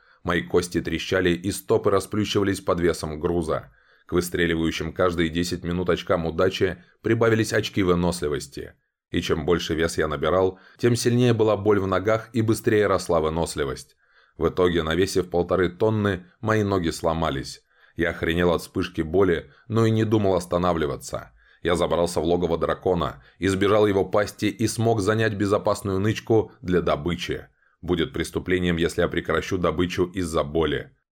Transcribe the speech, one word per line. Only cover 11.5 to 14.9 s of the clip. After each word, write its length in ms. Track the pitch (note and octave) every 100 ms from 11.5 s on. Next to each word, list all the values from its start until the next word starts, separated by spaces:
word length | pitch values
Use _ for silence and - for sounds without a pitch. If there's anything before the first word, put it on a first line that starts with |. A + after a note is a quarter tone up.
| G#2
боль 220 | G#2 G2+
в 80 | F#2+
ногах 420 | F#2 G2 A2 -
и 80 | A#2+
быстрее 460 | A2 A2+ - G#2+ G2+
росла 320 | F#2 - E2+
выносливость. 760 | D#2 D#2+ D#2+ - C#2 C2 - _ _ _ _ -
В 100 | D#2+
итоге, 360 | - F2+ E2+
навесив 460 | D#2